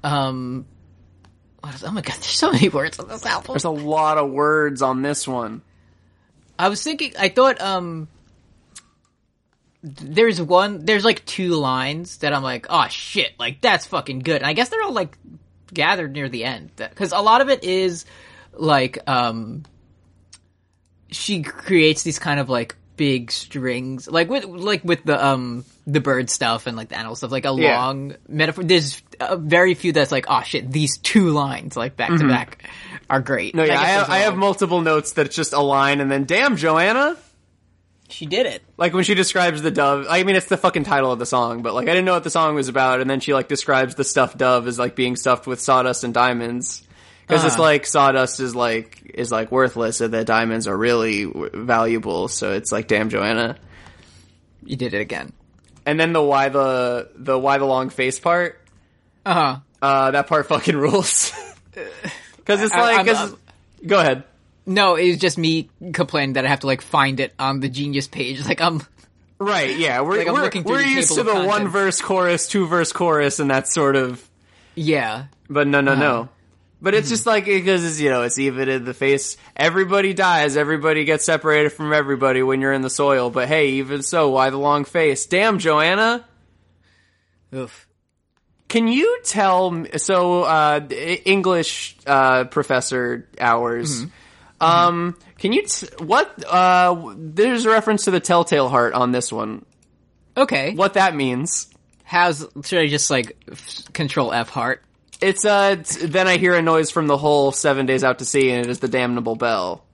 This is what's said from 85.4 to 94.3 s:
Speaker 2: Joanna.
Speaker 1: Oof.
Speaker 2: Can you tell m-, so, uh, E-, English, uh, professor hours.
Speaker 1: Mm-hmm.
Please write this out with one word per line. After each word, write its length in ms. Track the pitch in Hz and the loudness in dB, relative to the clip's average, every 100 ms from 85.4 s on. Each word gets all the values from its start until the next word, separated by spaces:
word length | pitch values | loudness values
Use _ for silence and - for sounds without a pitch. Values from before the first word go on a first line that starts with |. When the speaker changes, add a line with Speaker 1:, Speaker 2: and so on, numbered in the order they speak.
| 214 202 | 2 2
Speaker 2:
Joanna. 680 | 165 151 160 190 220 240 240 _ _ _ _ _ _ _ _ _ _ _ _ | 2 2 2 2 0 0 -6 _ _ _ _ _ _ _ _ _ _ _ _
Speaker 1:
Oof. 340 | 135 123 - _ _ _ _ _ _ _ _ _ | -12 -12 -14 _ _ _ _ _ _ _ _ _
Speaker 2:
Can 200 | 226 226 | 0 2
you 340 | 247 392 480 | 2 2 0
tell 500 | - 196 196 180 185 | -4 0 4 4 2
m-, 140 | 170 160 160 | -2 -6 -6
so, 460 | - 185 180 175 | 0 2 4 2
uh, 380 | 165 160 151 147 147 | 2 4 4 2 -2
E-, 220 | 120 156 175 - | -8 -4 -4 0
English, 720 | 196 185 180 160 - - - - | 2 2 0 0 -6 -12 -12 0
uh, 380 | 139 131 127 127 | 4 4 4 2
professor 800 | - 143 131 - 131 120 120 - - | -2 0 0 0 -4 -2 -4 -10 -2
hours. 640 | 120 117 120 120 147 131 | 0 2 0 -4 -4 -6
Speaker 1:
Mm-hmm. 600 | 139 - - | -8 -14 -20